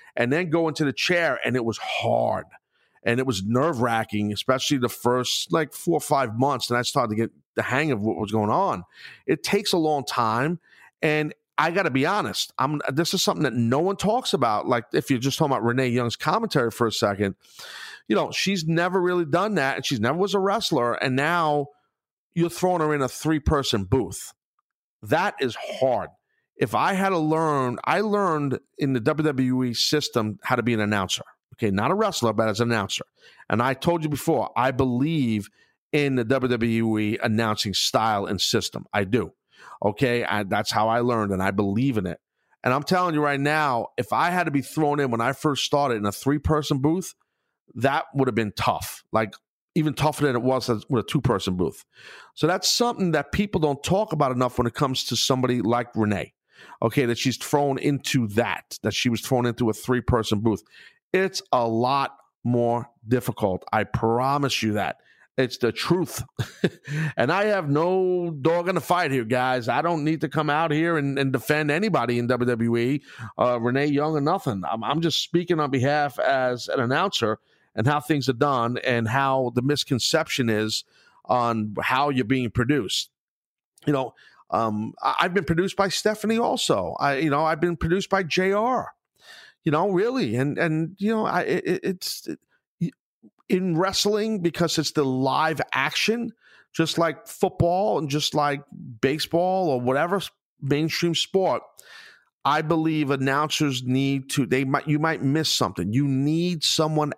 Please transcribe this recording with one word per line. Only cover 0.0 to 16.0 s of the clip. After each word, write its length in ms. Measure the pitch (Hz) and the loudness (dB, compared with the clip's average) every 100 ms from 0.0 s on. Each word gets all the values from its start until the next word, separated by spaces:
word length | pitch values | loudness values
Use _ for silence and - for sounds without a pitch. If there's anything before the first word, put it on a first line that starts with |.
| - - | -8 -2
and 160 | 120 | 0
then 180 | 151 180 | 0 2
go 200 | 165 160 | 0 0
into 160 | - 147 | 0 -2
the 80 | |
chair, 480 | - - 175 165 123 | 0 0 2 0 0
and 140 | 120 123 | -2 0
it 80 | 117 | -2
was 120 | 104 | -4
hard. 680 | - - 117 117 117 101 - - _ _ _ _ - | -6 -4 0 0 0 -2 -6 -18 _ _ _ _ -2
And 120 | 120 | -2
it 80 | 131 | 0
was 160 | 98 | -2
nerve-wracking, 880 | 98 120 156 131 120 113 110 107 104 | 0 0 0 0 0 0 -2 -2 -2
especially 460 | 104 - 131 - 143 | -2 -2 -2 0 0
the 100 | 120 | -2
first, 600 | - 123 127 120 - - | 0 0 0 0 -4 -2
like, 220 | 170 156 | -2 -2
four 200 | - - | -4 -2
or 80 | 160 | -2
five 380 | - 143 123 113 | 0 0 0 0
months, 320 | 135 127 - | 0 0 -2
and 60 | 120 | -2
I 40 | |
started 280 | 120 143 117 | 0 0 0
to 60 | 107 | 0
get 160 | 113 - _ | -2 -6 _
the 80 | - | -6
hang 300 | 107 127 156 | -2 0 0
of 100 | 113 | 0
what 160 | 107 82 | -2 -2
was 140 | 104 | -2
going 180 | 110 104 | 0 2
on. 340 | 147 196 98 87 - - - - | 2 0 -2 -8 -18 -20 -8 -2
It 160 | 156 | -2
takes 300 | - 202 208 | 0 -2 0
a 40 | 180 | 0
long 280 | 156 147 127 | 2 0 -2
time, 540 | - 113 117 143 175 _ - - _ | 0 2 2 0 -2 _ -20 -20 _
and 280 | 160 151 151 - _ - | 0 0 -2 -6 _ -2
I 140 | 160 | 0
gotta 220 | 170 175 | 2 2
be 160 | 131 147 | 2 2
honest, 440 | 208 131 92 - - | 0 -2 -4 -4 -2
I'm, 240 | 135 151 - | -2 -2 -2
this 220 | 139 170 | -2 0
is 80 | 185 | 0
something 220 | 208 170 | 0 2
that 100 | 143 | 0
no 240 | 117 117 135 | 2 2 2
one 180 | 185 196 | 2 0
talks 380 | 185 240 - | 0 0 0
about. 340 | 175 120 104 - | 0 2 0 0
Like, 180 | 120 - | -2 0
if 200 | 147 - | -2 0
you're 80 | 127 | 0
just 180 | 131 - | 0 0
talking 140 | 151 | 0
about 120 | 123 | 2
Renee 260 | 117 123 127 | 0 0 0
Young's 260 | 120 | 0